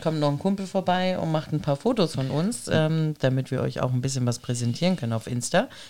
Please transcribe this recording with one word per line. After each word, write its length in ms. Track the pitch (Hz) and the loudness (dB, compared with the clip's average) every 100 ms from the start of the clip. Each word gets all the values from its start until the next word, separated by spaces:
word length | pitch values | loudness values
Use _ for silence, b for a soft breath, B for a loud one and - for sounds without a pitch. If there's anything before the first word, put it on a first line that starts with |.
kommt 160 | 165 156 | -2 2
noch 120 | 147 | 2
ein 80 | 143 | 2
Kumpel 260 | 196 196 190 | 0 0 -2
vorbei 500 | 190 185 180 185 185 | -2 2 2 2 0
und 140 | 160 | 0
macht 220 | 156 - | -2 0
ein 80 | 151 | -2
paar 140 | - 139 | 0 0
Fotos 380 | 233 226 160 143 | 2 2 2 0
von 120 | 135 | -2
uns, 400 | 143 185 233 - | 0 0 -2 0
ähm, 460 | 160 156 160 156 151 | 2 4 2 0 0
damit 320 | 131 131 127 | 0 0 0
wir 80 | 131 | -2
euch 160 | 131 127 | -2 -2
auch 120 | 127 | 0
ein 80 | 127 | 0
bisschen 240 | 135 135 123 | 0 0 0
was 140 | 117 | -2
präsentieren 560 | - 120 120 117 175 185 | -4 -2 -2 0 0 0
können 160 | 117 | -2
auf 160 | 113 - | -4 -4
Insta, 400 | 123 - 175 262 B | -4 0 0 0 B